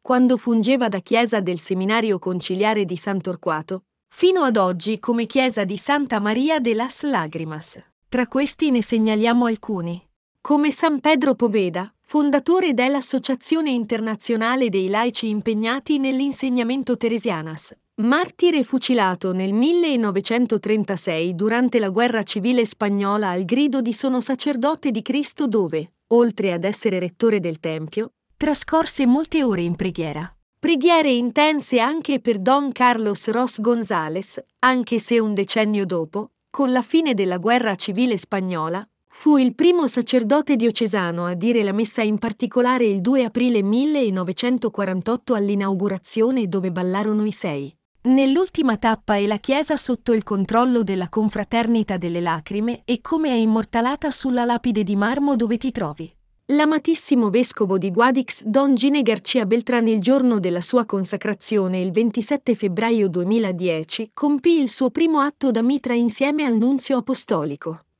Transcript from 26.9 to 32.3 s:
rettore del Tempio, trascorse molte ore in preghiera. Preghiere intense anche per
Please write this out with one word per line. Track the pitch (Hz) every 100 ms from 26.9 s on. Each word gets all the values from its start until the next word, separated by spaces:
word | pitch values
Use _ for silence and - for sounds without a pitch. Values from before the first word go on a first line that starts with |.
| 185
rettore | 175 _ 233 214
del | 170 160
Tempio, | 165 156 156 208 226 _ _ _
trascorse | 302 285 - 311 330 - 254
molte | 269 320 320
ore | 254 185
in | 170 170
preghiera. | 185 170 160 143 175 _ _ _
Preghiere | 302 320 320 330 302
intense | 247 240 294 302 302 - 247
anche | 233 320 302 277
per | 233